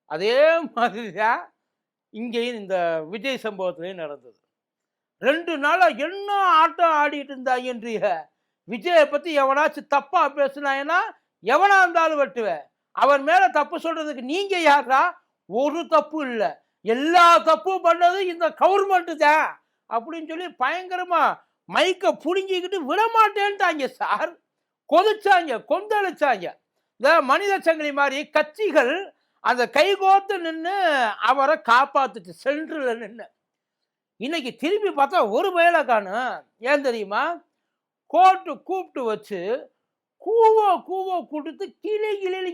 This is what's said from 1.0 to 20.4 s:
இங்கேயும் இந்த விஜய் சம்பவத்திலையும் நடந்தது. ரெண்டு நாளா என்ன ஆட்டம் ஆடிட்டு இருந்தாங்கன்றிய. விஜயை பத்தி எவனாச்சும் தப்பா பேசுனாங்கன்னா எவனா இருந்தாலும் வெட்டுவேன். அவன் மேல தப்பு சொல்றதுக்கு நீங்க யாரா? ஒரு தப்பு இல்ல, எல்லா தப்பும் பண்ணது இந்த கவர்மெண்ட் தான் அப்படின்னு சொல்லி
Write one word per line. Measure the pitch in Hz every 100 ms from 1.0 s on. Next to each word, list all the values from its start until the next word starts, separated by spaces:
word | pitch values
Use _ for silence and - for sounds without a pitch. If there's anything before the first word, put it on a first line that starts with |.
| 220 175 220 294 349 _ _ _ _ _ _
இங்கேயும் | 214 240 233 240 233
இந்த | 190 185 170 160 156
விஜய் | 214 269 247
சம்பவத்திலையும் | 220 196 185 156 180 185
நடந்தது. | 156 139 120 _ _ _ _ _ _ _ _ _
ரெண்டு | 220 320 339 302
நாளா | 294 349 349
என்ன | 240 311 392 403
ஆட்டம் | 403 370 320 330 320 339
ஆடிட்டு | 302 294 294 269
இருந்தாங்கன்றிய. | 262 254 254 254 240 233 208 196 160 151 _ _ _ -
விஜயை | 220 349 339 285
பத்தி | 285 339 285
எவனாச்சும் | 269 277 302 302 -
தப்பா | 285 - 359 294
பேசுனாங்கன்னா | 285 277 277 285 269 285 359 440 - _ _ 185
எவனா | 294 403 392
இருந்தாலும் | 359 339 320 302
வெட்டுவேன். | 269 247 208 156 - _ _
அவன் | - 247 285
மேல | 277 370 370
தப்பு | 294 285 330
சொல்றதுக்கு | 330 320 302 262
நீங்க | 247 349 392 359
யாரா? | 311 285 240 262 349 339 _ _ -
ஒரு | 220 294 330 269
தப்பு | 311 302 311 262
இல்ல, | 233 175 139 _ _
எல்லா | 196 240 302 349 339 330
தப்பும் | 320 320 349 381
பண்ணது | 339 339 349 381
இந்த | 370 339 320
கவர்மெண்ட் | - 330 392 392 370 349
தான் | 302 294 311 220 147 _ _ -
அப்படின்னு | 226 240 330 320
சொல்லி | 320